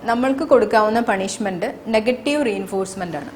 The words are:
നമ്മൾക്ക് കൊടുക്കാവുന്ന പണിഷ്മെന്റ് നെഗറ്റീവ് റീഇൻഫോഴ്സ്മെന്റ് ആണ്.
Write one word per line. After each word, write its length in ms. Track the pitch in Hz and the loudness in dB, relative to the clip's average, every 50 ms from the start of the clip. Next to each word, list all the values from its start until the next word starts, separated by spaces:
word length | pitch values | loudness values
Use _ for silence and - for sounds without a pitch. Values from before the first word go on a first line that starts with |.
| - 233 | 0 0
നമ്മൾക്ക് 340 | 233 233 254 262 269 269 320 - | 0 0 2 0 0 0 2 4
കൊടുക്കാവുന്ന 480 | 294 254 214 208 - 220 214 214 220 233 233 240 | 6 6 6 6 4 4 4 4 2 0 2 2
പണിഷ്മെന്റ് 580 | 208 190 190 196 - - 220 202 185 175 180 233 - - - 214 226 | 0 0 -2 -4 -4 -4 -4 -4 -2 -2 -4 -6 -6 -8 -8 0 0
നെഗറ്റീവ് 460 | 220 214 240 247 247 - 294 285 294 294 240 | 2 2 2 -2 0 0 0 0 2 0 0
റീഇൻഫോഴ്സ്മെന്റ് 680 | 202 196 196 185 - 190 190 190 - 196 185 175 156 147 | -2 -2 -6 -4 -4 -4 -4 -4 -4 -8 -8 -6 -6 -8
ആണ്. 100 | 139 135 - | -10 -10 -16